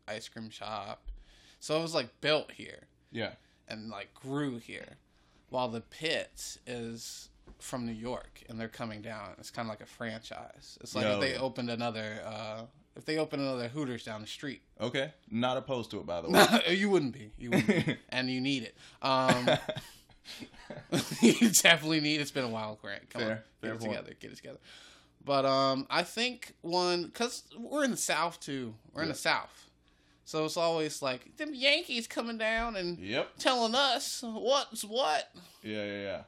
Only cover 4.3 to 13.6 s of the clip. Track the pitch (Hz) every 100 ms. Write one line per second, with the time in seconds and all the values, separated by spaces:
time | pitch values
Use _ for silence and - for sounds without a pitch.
4.3 | 139 147 120 - 98 - - _ _ _
5.3 | _ _ 127 127 113 - - 160 131 -
6.3 | - - - - 120 117 117 - - -
7.3 | _ - - - 131 117 110 117 123 -
8.3 | - - 113 113 - 117 107 104 110 101
9.3 | - - - 113 107 - - 117 110 -
10.3 | - - - - - - 127 107 101 131
11.3 | 123 131 123 120 117 117 110 110 107 110
12.3 | 110 110 110 117 - _ - 135 156 151
13.3 | 147 139 127